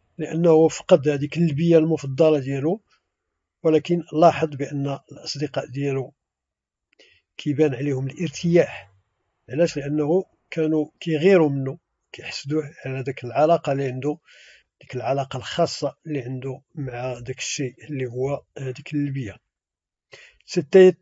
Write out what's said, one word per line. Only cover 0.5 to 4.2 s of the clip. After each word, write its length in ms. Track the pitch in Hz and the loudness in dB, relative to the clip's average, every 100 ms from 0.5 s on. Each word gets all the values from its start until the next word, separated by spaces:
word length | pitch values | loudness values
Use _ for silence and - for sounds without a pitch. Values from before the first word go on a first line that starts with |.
| 160 160 | 6 6
فقد 420 | - - 175 143 | 2 4 4 4
هذيك 280 | 143 143 160 | -2 -4 0
اللبية 400 | 170 143 170 165 | 0 2 4 4
المفضلة 600 | 165 156 139 131 156 147 | 4 0 -4 2 2 2
ديالو، 420 | 131 139 147 220 _ _ _ _ _ _ _ _ | -2 -4 -2 -4 _ _ _ _ _ _ _ _
ولكن 400 | 160 156 156 175 - | 2 2 2 -2 -2
لاحظ 340 | 151 | 4